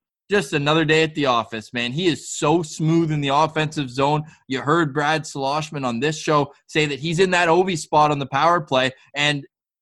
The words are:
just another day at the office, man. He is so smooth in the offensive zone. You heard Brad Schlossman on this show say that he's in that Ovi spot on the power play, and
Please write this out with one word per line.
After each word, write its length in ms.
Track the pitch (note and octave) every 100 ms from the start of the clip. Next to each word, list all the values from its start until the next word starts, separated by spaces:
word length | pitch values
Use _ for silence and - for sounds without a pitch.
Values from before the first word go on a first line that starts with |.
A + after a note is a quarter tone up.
| _ _ -
just 220 | G3+ D#3+
another 320 | D#3 C#3+ D#3+ D#3
day 160 | D#3
at 140 | D#3+ D#3
the 100 | C#3
office, 480 | A#2 A2 A2+ -
man. 180 | B2 A#2+
He 140 | C#3 F#3
is 240 | C#3 -
so 320 | - D3+ E3+
smooth 500 | D#3+ - D#3 E3 E3
in 80 | D3+
the 100 | C#3+
offensive 600 | C#3 D#3 D#3 D3+ D3+ C3
zone. 320 | B2 C#3 D3+ D3+ - -
You 140 | C3
heard 320 | B2 E3 E3
Brad 300 | C#3+ D3 D#3
Schlossman 600 | D3+ C#3+ C3+ D3+ D3+ D3+
on 160 | B2+ A#2
this 200 | D3 D#3
show 340 | - D3+ C#3 - _
say 180 | D#3+ D3+
that 140 | C3+
he's 180 | D#3 E3
in 140 | F#3+
that 180 | F3+ F3
Ovi 260 | E3+ F#3 D#3+
spot 360 | - D#3 D3
on 80 | D3
the 80 | C3+
power 340 | C3+ D#3+ E3+
play, 300 | D#3+ C3 C3 - _ C#3
and 280 | D3 D3 C#3 _ _ _